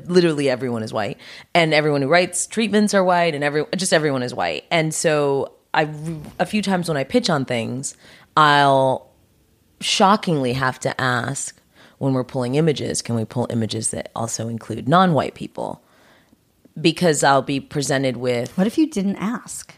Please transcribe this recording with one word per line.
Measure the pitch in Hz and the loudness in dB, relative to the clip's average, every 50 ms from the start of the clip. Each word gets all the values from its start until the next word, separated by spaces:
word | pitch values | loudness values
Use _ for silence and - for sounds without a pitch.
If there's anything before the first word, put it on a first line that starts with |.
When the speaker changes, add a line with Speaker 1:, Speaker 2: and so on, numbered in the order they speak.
| 127 | -4
Speaker 1:
literally | 151 175 180 175 170 156 143 143 135 | 0 2 2 4 4 2 0 0 0
everyone | 127 117 135 127 120 113 | 0 0 -2 -4 -4 -4
is | 110 110 | -6 -6
white, | 127 113 101 107 - - - - - - - _ - | -4 -4 -4 -4 -6 -10 -14 -20 -20 -20 -12 _ 0
and | 175 165 160 151 | 2 2 4 4
everyone | 151 151 151 147 143 | 2 2 2 0 0
who | 135 131 | 2 2
writes | 160 175 185 175 - - - - | 4 4 2 2 -2 -6 -8 -6
treatments | - 214 233 202 196 214 208 202 - | -4 -2 -2 0 2 2 2 4 2
are | 196 185 | 2 2
white, | 185 180 175 170 170 151 | 2 2 2 2 0 0
and | 139 147 | 0 -2
every-, | 147 143 151 147 - - | -2 0 -2 -2 -2 -4
just | 147 190 - 175 | -4 -2 0 2
everyone | 160 151 151 135 131 123 | 2 2 2 0 -2 -2
is | 123 123 | -4 -4
white. | 117 90 87 78 71 - _ | -4 -4 -2 -4 -6 -6 _
And | 170 170 160 160 151 | -2 0 0 0 -2
so | - - 170 151 151 143 143 139 139 117 - - _ _ _ - | -2 0 2 2 2 2 2 0 0 -2 -4 -8 _ _ _ -2
I, | 156 160 151 151 147 151 165 165 156 - - - - | -2 -2 -2 -4 -8 -8 -8 -8 -10 -12 -12 -6 -4
a | 180 - | -4 -2
few | - 214 190 | -2 -2 0
times | 196 190 180 175 175 | 0 0 -2 -2 -2
when | 156 139 | -2 -4
I | 135 | -2
pitch | - - - - - | 0 0 0 2 2
on | 165 139 131 | 0 0 0
things, | - 131 117 113 117 120 127 143 - - _ - - - - - _ _ | -2 -2 -4 -4 -4 -6 -8 -8 -10 -12 _ -20 -20 -20 -20 -20 _ _
I'll | 156 151 147 147 143 143 139 135 135 135 131 127 - - - _ _ _ _ _ _ _ _ _ _ _ _ _ _ | 4 6 6 6 6 6 6 6 4 4 2 2 -2 -4 -10 _ _ _ _ _ _ _ _ _ _ _ _ _ _
shockingly | - - - - 214 190 208 214 - 185 165 143 131 123 120 | -6 -4 2 4 4 4 4 4 2 0 0 0 0 -2 -2
have | 135 135 127 127 - | -2 -2 -2 -2 -2
to | - 139 - - | -4 -6 -4 -2
ask | 127 127 123 123 120 127 139 - - - - _ _ _ _ _ - - _ _ | -2 0 0 -2 -2 -4 -6 -6 -8 -10 -14 _ _ _ _ _ -20 -20 _ _
when | 135 135 135 | -2 0 0
we're | 127 123 | 0 -2
pulling | - - 131 123 120 131 | -4 -4 -4 -4 -2 0
images, | 147 160 160 139 - 120 135 - - - | 2 2 2 2 0 -2 -4 -6 -6 -4
can | - 117 | -2 -2
we | 117 110 | -2 -2
pull | - - 127 117 - | -2 -4 -4 -4 -2
images | - 117 110 101 107 110 113 - | -2 -2 -2 -2 -4 -4 -6 -6
that | - 110 - - - | -6 -6 -8 -10 -8
also | - 113 113 - - 113 117 | -8 -6 -6 -6 -6 -6 -8
include | 117 110 - - 110 113 117 123 | -8 -8 -8 -8 -10 -6 -2 2
non-white | 160 180 190 180 160 131 87 - - | 2 4 4 4 2 2 0 -2 -6
people? | - - - - - - 50 50 - _ _ _ _ _ _ _ _ _ _ _ _ _ _ _ _ _ _ _ 156 | -10 -14 -14 -10 -10 -10 -10 -10 -12 _ _ _ _ _ _ _ _ _ _ _ _ _ _ _ _ _ _ _ -2
Because | 151 170 156 - 180 170 151 135 156 | 0 0 0 2 2 2 2 4 4
I'll | 143 139 139 | 4 4 4
be | - - 143 135 | 2 0 -4 -4
presented | 135 - - 151 135 135 143 135 135 131 123 120 | -6 -6 -6 -6 -2 -2 -2 0 0 -2 -2 -2
with | 123 127 123 120 120 127 - - | -2 -2 -2 -2 -4 -4 -2 0
Speaker 2:
What | 190 233 | 0 0
if | - - | 2 0
you | 311 294 | 0 0
didn't | - 202 185 202 190 - | 0 -2 -2 -2 -2 -4
ask? | - 208 247 202 - - - - - - - | -4 -6 -6 -6 -10 -12 -16 -16 -16 -18 -20